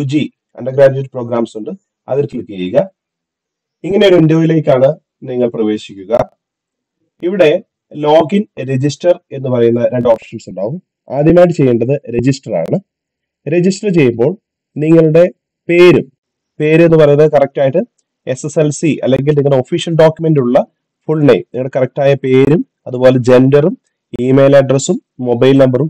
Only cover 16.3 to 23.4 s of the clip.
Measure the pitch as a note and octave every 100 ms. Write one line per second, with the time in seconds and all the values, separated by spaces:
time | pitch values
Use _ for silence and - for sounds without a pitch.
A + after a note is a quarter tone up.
16.3 | _ _ - D3+ D#3+ E3+ D#3+ D3 C#3+ D#3
17.3 | D3 C#3 D3+ C3+ D#3 A#3+ _ _ _ -
18.3 | C3+ D3+ E3 D3+ - D#3+ - B2 C3 C#3+
19.3 | D3 C#3 C3+ - E3+ - D#3+ D#3+ D#3 E3
20.3 | D3 A#2+ C3+ - _ _ _ - D#3 C#3+
21.3 | G#2+ - B2 B2+ C3+ B2+ - C#3 C#3 C3+
22.3 | C3 C3+ F3 - _ - B2+ B2+ B2+ A#2
23.3 | B2+